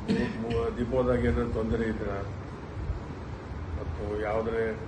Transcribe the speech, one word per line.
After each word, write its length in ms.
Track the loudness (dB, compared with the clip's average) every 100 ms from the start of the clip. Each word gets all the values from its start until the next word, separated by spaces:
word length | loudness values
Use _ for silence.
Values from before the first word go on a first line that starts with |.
| 0
ಮು-, 280 | 2 2 0
ಮು-, 360 | 0 2 2 0
ಡಿಪೋದಾಗ 480 | 2 4 4 4 4
ಏನಾದ್ರು 280 | 4 2
ತೊಂದರೆ 360 | 0 2 2 2
ಇದ್ರೆ 320 | 0 -2 -2 -4 -6 -8 -10 -8 -6 -4 -4 -4 -8 -8 -8 -8 -6 -4 -4
ಮತ್ತು 420 | -4 -4 -2 0
ಯಾವುದೇ 580 | 2 2 2 2 2 0